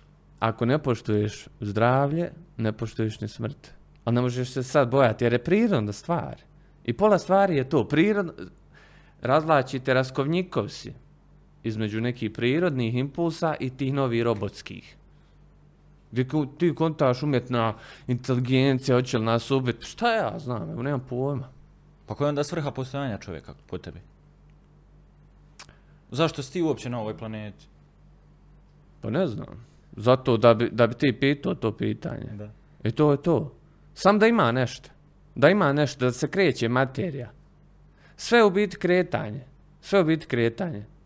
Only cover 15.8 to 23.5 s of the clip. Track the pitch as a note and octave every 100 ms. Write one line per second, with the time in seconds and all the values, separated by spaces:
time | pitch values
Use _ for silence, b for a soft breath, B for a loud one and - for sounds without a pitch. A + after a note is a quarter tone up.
15.8 | _ - _ A2+ C3 D3+ C3+ C3 F3 D3
16.8 | D#3+ D#3 C#3 B2 D3+ B2+ B2 A#2+ A2+ G#2+
17.8 | B B - B2 C3 B2 B2 C3 C3+ C3
18.8 | C3 B2 B2+ B2 A2+ A#2 - C3+ B2+ A2+
19.8 | - - A#3+ A3+ B2 F#2 A#2 A#2+ D#3+ A#2+
20.8 | C3 C#3 C3 B2 C3+ C#3 C3 - - -
21.8 | - _ - G#2 C#3+ C#3+ D3 E3+ C#3+ C3
22.8 | B2+ C#3 C#3 G2 - D#2+ -